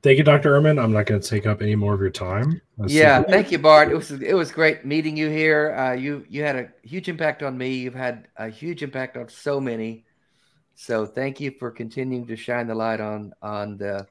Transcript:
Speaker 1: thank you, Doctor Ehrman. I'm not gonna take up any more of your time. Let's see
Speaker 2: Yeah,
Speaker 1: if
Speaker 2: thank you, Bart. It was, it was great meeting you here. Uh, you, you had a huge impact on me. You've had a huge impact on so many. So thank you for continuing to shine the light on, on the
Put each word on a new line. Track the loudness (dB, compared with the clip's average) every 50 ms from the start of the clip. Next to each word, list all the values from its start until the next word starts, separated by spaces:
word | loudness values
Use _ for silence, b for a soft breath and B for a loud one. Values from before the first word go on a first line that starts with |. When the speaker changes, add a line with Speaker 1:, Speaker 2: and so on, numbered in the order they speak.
Speaker 1:
thank | 6 6 6 6
you, | 8
Doctor | 6 6 6 6 6 6 6
Ehrman. | 6 4 4 4
I'm | 2 2
not | 2 2 2
gonna | 2 0 -2
take | 0 -2 -4 0 0
up | 0 -2 0
any | 0 0 0
more | 2 2 0 0
of | 0
your | -2 -2
time. | -4 -4 -6 -4 -4 -2 -2 -2 -2 -4 _ _ _ -6
Let's | -4 0
see | 4 6
Speaker 2:
Yeah, | 6 6 6 4
Speaker 1:
if | 4
Speaker 2:
thank | 4 2 2 2 2
you, | -2 2
Bart. | 6 8 8 8 8 6
It | 2
was, | -2 -4 -6
it | -10 -8 -4 0 0
was | 0 0 -2
great | -2 0 2 2 2 0 -6
meeting | -4 -4 -2 -2 -4 -4
you | -4 -4 -2
here. | -2 0 2 2 2 2 0 -2 -2
Uh, | -4 -4 -4 -4
you, | -4 -6 -8 -8 -10 -12 _
you | -10 -6 -4
had | -4 -4
a | -4 -8 -10 _ _ _
huge | -12 -12 -10 -10 -10
impact | -8 -4 -4 -4 -4 -4
on | -8 -10 -8 -6
me. | -6 -6 -6
You've | -6 -8 -8 -10
had | -6 -6 -6 -6 -8 _ _ _
a | -14 -12 -12
huge | -12 -12 -12 -12 -10 -10 -10
impact | -10 -8 -8 -8 -8 -10
on | -14 -16 -16
so | -18 -10 -6 -4 -4 -2
many. | -4 -4 -6 -6 -6 -8 -10 -12 _ _ _ _ _ _ _ _ _ _ _ _ _ _ _
So | _ -8 -4 -4 -4 -4
thank | -4 _ -6 -6 -6 -6 -8
you | -10 -10 -10 _
for | -12 -12
continuing | -10 -10 -14 -12 -8 -8 -6 -6 -6 -8 -8 -10
to | -12
shine | -12 -8 -6 -4 -4 -4
the | -4 -4
light | -4 -4 -4 -4 -4
on, | -6 -8 -8 -10 -12 -14 -18 _
on | -12 -10 -8 -8 -8 -8 -10
the | -10 -8 -8 -8 -8 -10 _